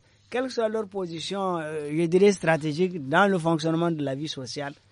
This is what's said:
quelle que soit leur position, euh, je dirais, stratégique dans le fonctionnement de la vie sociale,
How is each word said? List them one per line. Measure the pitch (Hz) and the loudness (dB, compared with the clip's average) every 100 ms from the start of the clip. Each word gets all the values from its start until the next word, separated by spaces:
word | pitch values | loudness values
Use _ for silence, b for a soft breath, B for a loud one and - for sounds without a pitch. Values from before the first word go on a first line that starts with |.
| b b _ | b b _
quelle | 240 | -4
que | 262 | -4
soit | 240 220 | -2 -2
leur | 220 208 | -2 -4
position, | 196 180 165 151 196 190 175 | -6 -6 -8 -6 -4 -2 -2
euh, | 151 156 147 | -4 -6 -4
je | 156 170 | 0 2
dirais, | 185 202 | 6 6
stratégique | 190 160 160 156 147 185 180 131 | 6 2 2 0 0 -2 -2 0
dans | 165 202 | 4 4
le | 185 | 4
fonctionnement | 165 160 165 165 170 | 2 0 0 0 0
de | 160 | 0
la | 139 | -4
vie | 135 151 | -4 -6
sociale, | - 123 151 143 143 b | -8 -10 -10 -10 -12 b